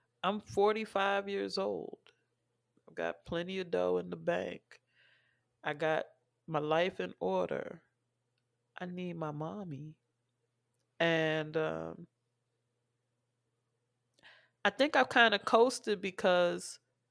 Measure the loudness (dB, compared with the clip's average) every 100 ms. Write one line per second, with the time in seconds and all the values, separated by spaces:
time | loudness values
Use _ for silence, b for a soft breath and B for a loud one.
0 | b _ -4 -4 -4 2 4 2 -2 0
1 | 0 0 -2 -4 -4 -2 -2 -4 -8 -14
2 | -20 _ _ _ _ _ _ _ -16 -6
3 | -6 -6 -8 -8 -6 -6 -4 0 2 0
4 | -2 -6 -4 -2 -4 -8 -16 -20 _ b
5 | b b b b b _ -8 -2 0 0
6 | -2 _ _ _ -4 -2 2 2 2 -2
7 | -8 -4 -2 0 0 -4 -6 -12 _ _
8 | _ _ _ _ _ _ _ -12 -10 -8
9 | -8 -6 -6 -6 -8 -8 -10 -10 -12 -18
10 | _ _ _ _ _ _ _ _ _ _
11 | 0 2 0 0 -2 -2 -2 -4 -8 -10
12 | -16 _ _ _ _ _ _ _ _ _
13 | _ _ _ _ _ _ _ _ _ _
14 | _ _ b b b _ -2 2 4 4
15 | 4 6 6 4 4 6 6 4 -2 -2
16 | -4 0 4 4 4 0 -8 -14 _ _
17 | _